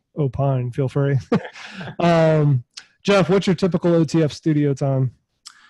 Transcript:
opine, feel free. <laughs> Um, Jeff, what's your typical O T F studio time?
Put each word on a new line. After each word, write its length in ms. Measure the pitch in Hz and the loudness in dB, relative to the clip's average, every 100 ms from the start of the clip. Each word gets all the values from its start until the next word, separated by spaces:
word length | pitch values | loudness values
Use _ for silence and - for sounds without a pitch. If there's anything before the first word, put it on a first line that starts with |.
| - - | -10 -6
opine, 540 | 139 - 139 131 123 | -6 -2 -2 -2 -4
feel 160 | 131 131 | -4 -4
free. 300 | 143 139 139 - | -2 0 -2 -2
<laughs> 680 | 240 - - - 202 151 - | -4 -4 -14 -18 -14 -12 -2
Um, 640 | 170 165 160 156 147 131 - - - _ | 2 4 4 4 2 0 -4 -16 -20 _
Jeff, 300 | - 202 165 | 0 2 2
what's 160 | 196 202 | 2 0
your 80 | 170 | 0
typical 400 | 190 170 175 170 | 0 0 2 2
O 80 | |
T 180 | 156 165 | 2 0
F 100 | 151 | 0
studio 440 | - 165 147 143 135 | -2 -2 0 0 0
time? 360 | 139 135 131 - _ _ - - _ | -2 0 -2 -6 _ _ -20 -20 _